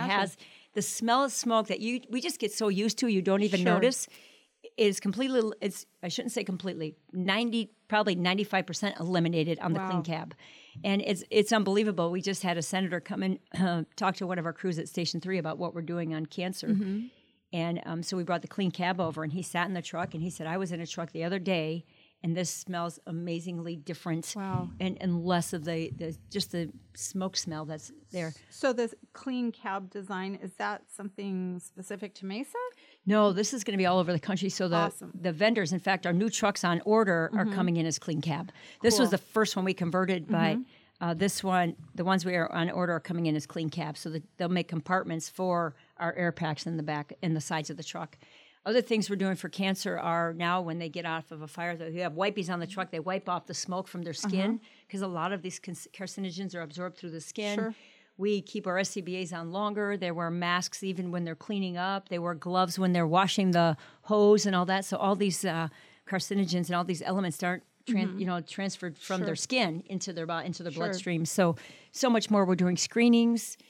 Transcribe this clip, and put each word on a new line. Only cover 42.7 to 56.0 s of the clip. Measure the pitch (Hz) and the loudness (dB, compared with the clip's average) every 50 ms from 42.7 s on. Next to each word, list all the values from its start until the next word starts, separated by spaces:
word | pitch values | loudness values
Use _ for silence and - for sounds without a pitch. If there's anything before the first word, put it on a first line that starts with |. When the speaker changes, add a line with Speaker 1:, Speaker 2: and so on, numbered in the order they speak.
| - 175 180 175 170 | 0 0 0 0 0
Speaker 2:
are | 160 | -2
coming | - - 175 170 170 | -2 -2 -2 0 2
in | 160 151 | 2 2
as | 151 143 - | 0 -2 -4
clean | - 170 160 151 | -6 -4 -4 -4
cab. | - 170 156 151 151 - | -2 -4 -6 -6 -6 -8
So | - 165 | -8 -8
that | 156 160 147 - _ - | -8 -8 -8 -10 _ -4
they'll | 180 170 | -2 0
make | 180 180 170 - | 0 0 0 0
compartments | 175 165 - - 185 185 - 175 165 160 - - | -4 -6 -2 0 0 0 0 -2 -4 -6 -6 -8
for | - - 185 185 175 175 170 160 135 - - _ _ - | -6 -2 0 0 2 2 0 -2 -4 -8 -20 _ _ -4
our | 170 170 170 | -4 -4 -2
air | - 175 170 | 0 0 -2
packs | 165 - 170 160 151 - - 170 | 0 0 -2 -2 -2 -4 -4 -4
in | 165 156 | -4 -4
the | 151 | -2
back, | 151 151 147 147 - - - - | -2 -4 -4 -4 -8 -10 -4 -2
in | 170 160 | 0 0
the | 156 | 0
sides | 147 - 170 156 151 - | 0 -2 -4 -4 -4 -6
of | 156 135 | -8 -10
the | 156 | -10
truck. | - - 170 170 - - - - - - - - _ _ _ - | -10 -8 -10 -10 -10 -12 -20 -20 -20 -20 -20 -20 _ _ _ -2
Other | 190 220 247 | 2 2 4
things | 240 - 233 220 185 - | 4 4 2 2 2 0
we're | 202 | 0
doing | 190 196 190 190 | 0 0 0 0
for | - - - | -2 -4 -8
cancer | - - 196 190 190 - - 202 180 170 | -4 -2 0 0 0 -2 -2 -4 -2 -2
are | - 170 170 170 170 165 165 | 0 0 2 2 2 0 0
now | 165 175 170 175 185 | 0 0 2 2 2
when | 180 165 160 170 | 0 -2 -4 -4
they | 165 160 | -4 -6
get | 143 175 165 | -6 -6 -4
off | 170 160 160 156 - | -4 -4 -4 -6 -8
of | 165 151 | -12 -12
a | 156 151 | -12 -12
fire, | - 180 170 175 170 | -8 -6 -4 -4 -4
they | 165 165 165 160 175 | -6 -6 -8 -4 -4
have | 180 170 151 | -4 -4 -2
wipies | 160 190 208 202 208 180 165 | 0 0 0 0 -2 -4 -2
on | 185 175 | -2 -4
the | 170 175 | -4 -6
truck. | 190 190 185 180 | -6 -6 -6 -6
They | - 160 | -6 -6
wipe | 156 180 185 190 - 190 | -4 -2 -4 -4 -2 -2
off | 180 170 - - | -4 -4 -4 -6
the | 170 | -8
smoke | - - - 180 185 190 - | -8 -6 -4 -4 -6 -6 -6
from | - 175 170 | -8 -8 -8
their | 170 151 | -8 -8
skin | - - 202 180 190 190 208 233 220 | -6 -4 -2 0 0 2 2 0 -2
Speaker 1:
Uh-huh. | - - - - _ - | -4 -12 -20 -20 _ -10
Speaker 2:
'cause | - 196 | -6 -6
a | 196 190 | -4 -4
lot | 175 165 160 185 202 | -2 -2 -2 -2 -2
of | 185 | -4
these | 160 185 - - | -6 -8 -10 -10
cons-, | - 185 175 - - - - | -10 -12 -12 -12 -12 -18 -14
carcinogens | - | -12